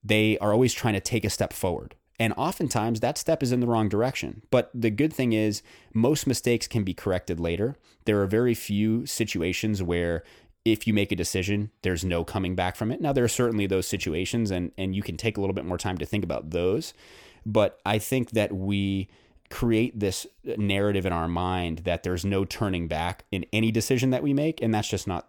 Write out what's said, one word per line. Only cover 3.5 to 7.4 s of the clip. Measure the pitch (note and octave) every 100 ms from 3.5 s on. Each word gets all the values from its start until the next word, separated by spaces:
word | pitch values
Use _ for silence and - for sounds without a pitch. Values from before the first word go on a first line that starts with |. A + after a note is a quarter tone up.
in | B2
the | A#2+
wrong | A#2 G#2+
direction. | G2+ B2 - - G#2+ -
But | B2 A#2
the | B2 A2+
good | G#2 D#3
thing | - B2+
is | A2+ G#2+ G2+ - - -
most | A2 A#2+ D3+ -
mistakes | A#2+ - A#2+ -
can | A#2
be | F#2+
corrected | F2+ - F2+ -
later. | E2+